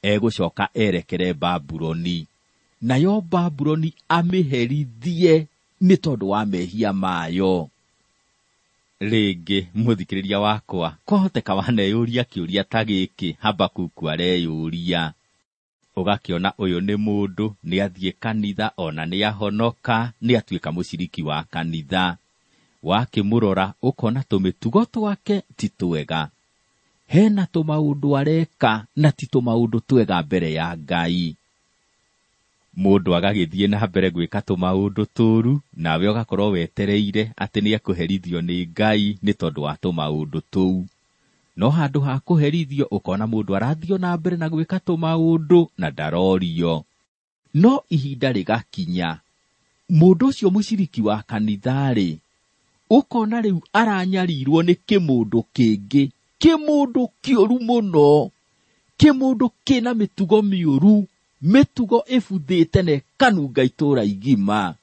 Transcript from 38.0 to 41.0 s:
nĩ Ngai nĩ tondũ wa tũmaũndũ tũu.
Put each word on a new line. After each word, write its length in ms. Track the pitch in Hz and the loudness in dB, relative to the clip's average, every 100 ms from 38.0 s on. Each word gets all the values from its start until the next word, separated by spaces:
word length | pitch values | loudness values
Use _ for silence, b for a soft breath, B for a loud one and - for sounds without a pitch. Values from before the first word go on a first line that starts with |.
| 85 98 90 85 | -2 -4 -4 -6
nĩ 160 | 87 90 87 | -4 -6 -6
Ngai 480 | 82 107 107 101 98 | -2 0 2 0 -2
nĩ 120 | 101 | -4
tondũ 260 | 101 82 73 | -2 -4 -4
wa 120 | 73 76 | -8 -6
tũmaũndũ 640 | 92 82 78 76 76 78 - | -4 -4 -4 -4 -6 -10 -6
tũu. 340 | 98 92 92 92 _ | -2 0 -2 -6 _